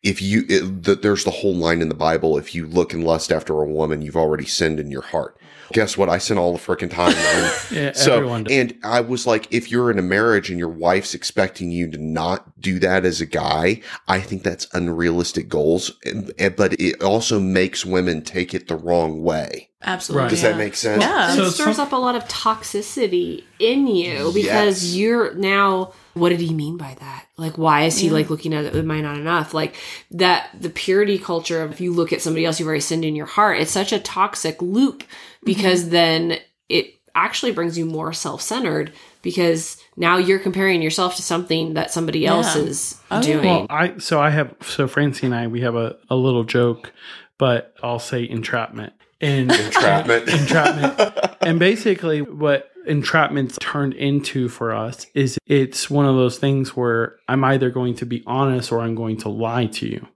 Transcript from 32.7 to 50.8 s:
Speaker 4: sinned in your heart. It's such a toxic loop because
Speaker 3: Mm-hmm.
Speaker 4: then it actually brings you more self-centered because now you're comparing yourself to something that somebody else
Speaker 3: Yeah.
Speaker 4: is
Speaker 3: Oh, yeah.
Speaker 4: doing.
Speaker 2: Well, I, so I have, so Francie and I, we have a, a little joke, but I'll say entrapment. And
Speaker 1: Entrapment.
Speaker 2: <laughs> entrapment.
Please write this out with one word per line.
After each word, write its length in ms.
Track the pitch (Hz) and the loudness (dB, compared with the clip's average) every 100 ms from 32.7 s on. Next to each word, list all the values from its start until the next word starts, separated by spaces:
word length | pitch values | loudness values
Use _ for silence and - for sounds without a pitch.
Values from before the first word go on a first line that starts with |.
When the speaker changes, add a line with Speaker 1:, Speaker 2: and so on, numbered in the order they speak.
| 156 | -2
Speaker 4:
sinned 240 | 143 165 160 | -2 -2 -2
in 100 | 151 | -4
your 100 | 151 | -4
heart. 340 | - 208 180 | 2 2 2
It's 120 | 156 | 0
such 220 | 196 196 | 0 0
a 60 | 208 | -2
toxic 640 | - - 202 - 160 160 | -4 -2 -2 0 -6 -4
loop 420 | 175 202 269 - - - - - - | -2 2 2 0 -18 -20 -20 -6 -2
because 360 | 196 190 180 | 2 4 2
Speaker 3:
Mm-hmm. 80 | 170 | 4
Speaker 4:
then 460 | 170 165 160 170 160 - _ _ | 4 4 4 0 -4 -8 _ _
it 280 | 170 - _ _ - | 0 0 _ _ 0
actually 360 | 202 - 247 | 0 0 -2
brings 240 | 196 170 165 | -2 -2 -2
you 80 | 165 | -4
more 260 | 156 156 | -4 -6
self-centered 800 | 160 - - - 226 220 151 151 - - _ | -6 -8 -8 -6 -2 -2 -2 -4 -10 -20 _
because 560 | 175 175 170 165 160 - _ - | -4 0 2 2 -2 -14 _ -2
now 200 | 170 180 | 2 4
you're 220 | 180 190 | 4 2
comparing 420 | 196 180 190 180 | 2 0 2 2
yourself 340 | 160 160 180 180 | 0 0 -2 -2
to 60 | |
something 520 | - 170 175 160 160 156 | -4 -4 0 -2 0 -2
that 160 | 165 | -2
somebody 320 | - 165 160 160 | -2 -2 0 2
else 300 | 165 165 156 | 2 2 0
Speaker 3:
Yeah. 60 | |
Speaker 4:
is 320 | 151 143 - - _ | -2 -4 -8 -10 _
Speaker 3:
Oh, 40 | 196 | 0
yeah. 40 | |
Speaker 4:
doing. 240 | 262 156 190 | 2 4 4
Speaker 2:
Well, 220 | 170 110 | 4 2
I, 240 | 147 180 185 | -2 -2 -4
so 220 | - 156 | -2 2
I 100 | 147 | 2
have, 240 | 151 135 - | 2 -2 -6
so 260 | - - 135 | -10 -2 0
Francie 360 | 147 147 135 131 | 2 0 0 -2
and 80 | |
I, 140 | 120 117 | -2 -4
we 140 | 120 | -2
have 140 | 123 117 | -2 -2
a, 200 | 113 - _ | -4 -6 _
a 60 | 131 | 2
little 260 | 131 123 | 2 2
joke, 480 | 117 127 120 117 - - - - - _ | 2 2 2 0 -8 -20 -20 -20 -20 _
but 360 | 135 117 - _ | 2 2 -2 _
I'll 180 | 120 120 | -6 -6
say 280 | - 127 120 | -4 -4 -4
entrapment. 600 | 117 - 120 110 110 107 _ _ _ | -6 -4 -4 -4 -10 -14 _ _ _
And 300 | 147 139 127 | 0 2 2
Speaker 1:
Entrapment. 800 | - - - 110 95 82 117 - | 2 2 2 4 2 4 2 2
Speaker 2:
<laughs> 100 | 160 | 0
entrapment. 720 | 143 160 147 151 | 4 4 4 2